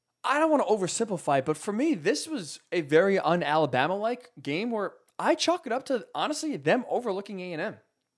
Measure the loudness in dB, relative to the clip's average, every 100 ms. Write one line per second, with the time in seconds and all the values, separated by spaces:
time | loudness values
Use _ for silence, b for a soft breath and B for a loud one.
0 | _ _ -2 2 4 4 2 2 0 -2
1 | -4 -2 2 2 2 -4 -2 -2 0 0
2 | 0 -2 -2 -8 -8 -14 -6 -4 4 6
3 | 6 4 2 0 2 2 2 4 2 2
4 | -2 -4 -10 -12 -6 -4 -4 -4 -6 -8
5 | _ -4 0 2 2 0 -2 -6 -2 -4
6 | -4 -4 -4 -2 -4 -2 2 2 2 -4
7 | -2 -6 -6 -10 -8 -6 -6 -8 _ _
8 | _